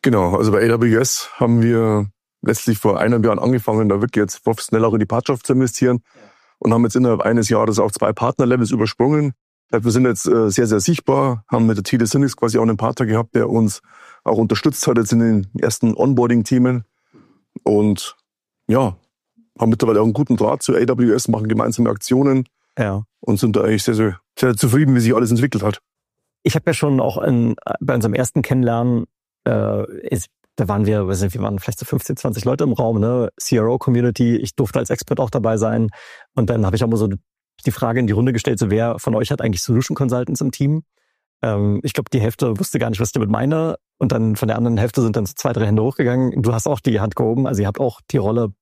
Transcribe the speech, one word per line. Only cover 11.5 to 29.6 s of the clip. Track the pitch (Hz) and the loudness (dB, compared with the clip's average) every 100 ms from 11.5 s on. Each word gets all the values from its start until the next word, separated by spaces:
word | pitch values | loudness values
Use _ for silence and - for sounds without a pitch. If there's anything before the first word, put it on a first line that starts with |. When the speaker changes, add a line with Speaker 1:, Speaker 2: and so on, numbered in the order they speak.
| 120 113 | 0 2
Speaker 1:
mit | 104 | 0
der | |
Telesynics | 101 123 117 139 139 - | -2 0 2 2 0 0
quasi | 117 113 | 0 2
auch | |
einen | 113 101 | 0 0
Partner | 113 117 113 | -2 -2 0
gehabt, | 110 113 120 | 0 0 -2
der | 110 | 0
uns | 113 110 - _ - - - | 2 0 -2 _ -20 -20 -8
auch | - 110 | -2 0
unterstützt | 113 - 156 143 - | 0 0 0 0 0
hat | 120 | 0
jetzt | 107 | 2
in | 117 | 2
den | 117 107 98 - | 2 2 -2 -4
ersten | 117 - 117 | -4 0 -2
Onboarding-Themen | - 131 127 120 120 110 127 127 127 - _ _ - _ _ _ - | 2 2 2 2 2 2 2 2 0 -6 _ _ -20 _ _ _ -6
und | - 104 104 98 - - _ _ _ _ - | 0 2 2 0 -6 -16 _ _ _ _ 0
ja, | 117 123 90 _ _ _ _ _ - | 2 2 -4 _ _ _ _ _ -2
haben | 113 | 0
mittlerweile | 113 117 104 | 2 2 4
auch | 110 | 2
einen | |
guten | 110 143 113 | 0 0 0
Draht | 107 139 | 0 0
zu | - | 0
A | - | 0
W | 127 123 120 | 2 2 2
S, | 110 - | 2 0
machen | 110 107 | -2 -2
gemeinsame | 110 113 113 113 | -2 -2 0 -2
Aktionen | 104 - 127 139 131 127 _ _ - | -2 0 2 2 0 -2 _ _ -4
Speaker 2:
Ja. | 107 98 104 _ | -4 -4 -8 _
Speaker 1:
und | - 104 | -2 0
sind | 117 101 | 2 2
da | |
eigentlich | 104 110 | 2 0
sehr, | - 110 | 0 0
sehr, | 110 90 _ - | 0 -2 _ -2
sehr | 131 110 | 0 2
zufrieden, | 117 127 151 127 | 2 4 4 4
wie | |
sich | 113 | 4
alles | 113 117 | 2 2
entwickelt | 117 131 110 | 2 0 -2
hat. | 104 104 _ _ _ _ _ _ | -4 -4 _ _ _ _ _ _
Speaker 2:
Ich | - - | -2 -2
hab | - | -2
ja | |
schon | 156 147 131 | -2 0 2
auch | 123 - | 0 -2
in, | - 120 117 - - - | 0 2 2 -2 -6 -6
bei | 135 | -2
unserem | 123 110 | 0 0
ersten | 104 127 143 | -2 -2 -2
Kennenlernen, | - 131 120 117 123 117 - _ _ _ - | 0 0 2 0 0 0 -4 _ _ _ -2
äh, | 110 | 0